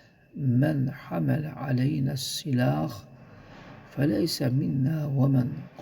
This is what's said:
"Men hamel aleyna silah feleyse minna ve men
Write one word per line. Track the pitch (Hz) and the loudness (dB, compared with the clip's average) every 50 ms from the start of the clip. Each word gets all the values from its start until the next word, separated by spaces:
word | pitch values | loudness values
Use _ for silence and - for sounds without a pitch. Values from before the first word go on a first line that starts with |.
| - - _ _ _ _ - | -18 -20 _ _ _ _ -8
"Men | - 143 131 117 123 139 156 151 139 131 | -4 0 2 4 4 4 4 2 0 0
hamel | 135 - - - - - 170 160 135 123 - 147 151 - | -2 -4 -8 -10 -6 -4 -2 0 0 0 0 -2 -4 -8
aleyna | - 135 - 131 123 127 143 156 147 135 143 147 | -6 -4 -2 0 2 2 0 0 0 -2 -2 -2
silah | 131 - - - - - 156 131 123 123 135 143 151 156 156 - - - - - - - - - - - - - - - - - - - - - | -4 -6 -6 -8 -6 -4 -2 0 2 2 2 2 0 -2 -4 -6 -10 -14 -18 -20 -20 -20 -20 -20 -20 -20 -20 -20 -20 -20 -20 -20 -20 -20 -8 -2
feleyse | - 139 156 - - - 160 - - 147 127 | 0 2 2 2 2 0 0 0 0 0 2
minna | 127 135 - - 143 139 131 - 160 156 147 147 135 | 2 2 2 2 2 2 2 2 0 0 -2 0 2
ve | 135 131 139 | 4 4 4
men | 135 127 123 - - - - - - - | 4 4 2 2 -2 -8 -12 -14 -12 -8